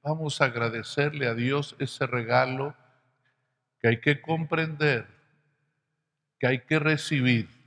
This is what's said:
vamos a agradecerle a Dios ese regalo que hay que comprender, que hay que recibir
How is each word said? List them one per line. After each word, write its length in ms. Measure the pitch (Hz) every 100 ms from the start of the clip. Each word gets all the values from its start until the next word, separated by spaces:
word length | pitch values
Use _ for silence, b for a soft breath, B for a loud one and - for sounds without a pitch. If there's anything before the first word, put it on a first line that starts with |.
vamos 400 | 143 160 156 -
a 40 |
agradecerle 800 | 135 120 117 113 107 - 147 151 123
a 60 |
Dios 420 | 113 123 143 143 -
ese 280 | 139 - 127
regalo 680 | 123 113 123 131 131 143 - _ _ _ _ _ _ _ _ _ _
que 80 | 113
hay 100 | 113
que 200 | 147 143
comprender, 880 | - 165 160 160 160 151 151 120 107 _ _ _ _ _ _ _ _ _ _ _ _ _
que 80 | 127
hay 140 | 131
que 180 | - 156
recibir 720 | 151 151 - 143 127 117 - -